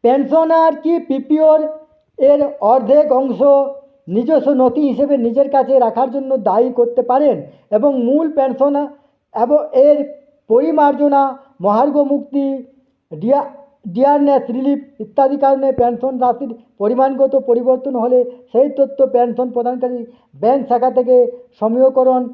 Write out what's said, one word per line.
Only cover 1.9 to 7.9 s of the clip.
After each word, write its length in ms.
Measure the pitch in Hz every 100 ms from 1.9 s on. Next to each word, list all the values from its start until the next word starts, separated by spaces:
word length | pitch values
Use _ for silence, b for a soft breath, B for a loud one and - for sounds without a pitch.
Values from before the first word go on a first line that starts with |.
| _ _ -
এর 320 | 262 285 294 -
অর্ধেক 500 | 202 262 214 285 302
অংশ 300 | 254 269 190 277 277 277 277 _ _ -
নিজস্ব 440 | 190 247 311 254
নথি 300 | 269 254 254
হিসেবে 360 | 294 214 285 277
নিজের 320 | 233 233 277
কাছে 300 | 277 254 262
রাখার 320 | 233 220 262
জন্য 260 | 277 262 262
দায়ী 340 | 202 196 254
করতে 300 | 254 240 240
পারেন 400 | 240 254 294 180 - b b
এবং 320 | 214 277